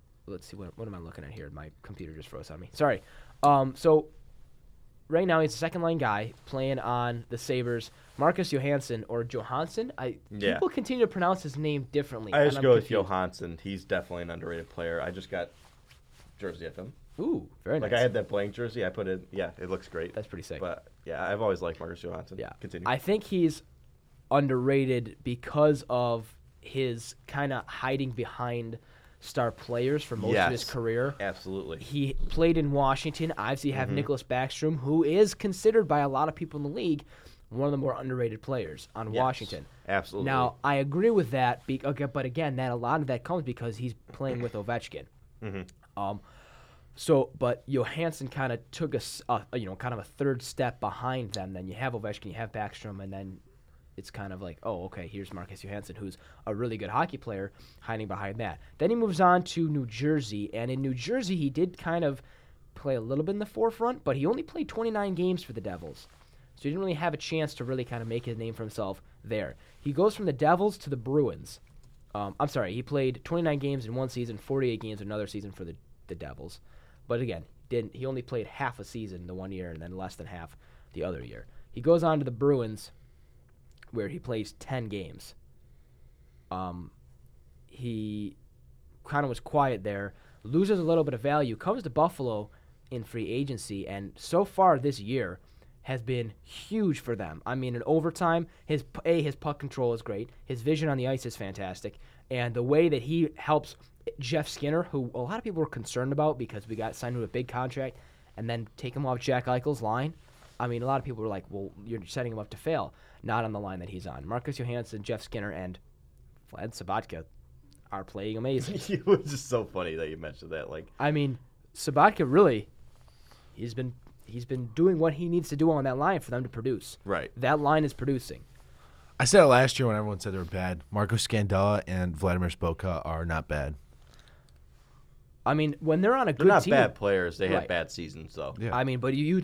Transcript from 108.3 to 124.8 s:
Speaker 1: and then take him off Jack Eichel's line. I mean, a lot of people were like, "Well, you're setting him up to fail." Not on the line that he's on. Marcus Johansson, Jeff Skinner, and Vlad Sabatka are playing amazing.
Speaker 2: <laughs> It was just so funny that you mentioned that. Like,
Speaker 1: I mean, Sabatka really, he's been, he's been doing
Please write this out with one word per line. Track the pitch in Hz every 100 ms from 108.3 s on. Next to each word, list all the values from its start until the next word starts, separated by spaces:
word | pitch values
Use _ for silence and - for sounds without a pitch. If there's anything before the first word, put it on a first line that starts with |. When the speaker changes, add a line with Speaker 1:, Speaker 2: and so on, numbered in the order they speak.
| -
Speaker 1:
and | 113
then | 117 110 -
take | 123
him | 135 135
off | 123
Jack | 135 123 127
Eichel's | 127 147 123
line. | 110 120 156 - - - - -
I | 123
mean, | 117
a | 127
lot | 135
of |
people | 131 110
were | 110
like, | 95 -
"Well, | 98 98 98
you're | 107 113 87
setting | 135 123
him | 110
up | 104
to | -
fail." | 160 147 85 - - -
Not | 110 113
on | 113
the | 104
line | 98 92
that | 90
he's | 92 85
on. | 64 78
Marcus | 120 123 131
Johansson, | 120 120 110 107
Jeff | 104 110
Skinner, | - 113 101
and | 82 92 90 - - - - - - -
Vlad | - 113
Sabatka | - 95 107 - 80 - - - - - - -
are | 98
playing | 90 98 107 110
amazing. | 127 131 139 185
Speaker 2:
<laughs> | - 185
It | -
was | 196 147
just | 135 -
so | 120
funny | 101 92 85 80
that | 78
you | 80
mentioned | 78 - 80
that. | 80 -
Like, | 76 95 -
Speaker 1:
I | 147
mean, | 151 139 123 - - -
Sabatka | - - 139 202 208 135
really, | 160 175 107 - - - - - - - - -
he's | - 117
been, | 117 127 123 - -
he's | - 120 120
been | 127 120
doing | 156